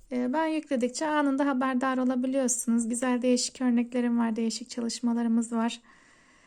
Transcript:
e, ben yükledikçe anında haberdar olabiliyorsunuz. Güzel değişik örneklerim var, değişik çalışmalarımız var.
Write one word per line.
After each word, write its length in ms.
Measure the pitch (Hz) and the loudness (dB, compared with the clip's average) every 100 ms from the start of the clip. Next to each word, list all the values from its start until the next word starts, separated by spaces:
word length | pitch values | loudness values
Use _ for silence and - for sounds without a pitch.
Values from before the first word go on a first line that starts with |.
| - | -8
e, 200 | 247 247 | -4 0
ben 140 | 302 320 | 0 0
yükledikçe 600 | 311 311 262 240 247 311 | 0 -2 0 0 -2 0
anında 400 | 302 285 269 285 | 2 2 2 2
haberdar 520 | 254 262 254 262 262 | 2 0 0 0 0
olabiliyorsunuz. 920 | 254 254 262 269 254 - - 233 226 | 0 0 0 0 0 0 0 0 0
Güzel 340 | 240 254 247 | -2 0 0
değişik 380 | 247 247 - - | 2 2 0 -2
örneklerim 580 | 254 240 240 254 240 233 | 0 2 0 -2 0 0
var, 180 | 226 220 | 0 0
değişik 340 | 226 220 240 | -2 -4 -8
çalışmalarımız 840 | - 233 - 240 233 233 226 233 | -6 -6 -2 -2 0 2 0 0
var. 280 | 233 233 - _ - - - _ _ | 0 -2 -4 _ -20 -20 -20 _ _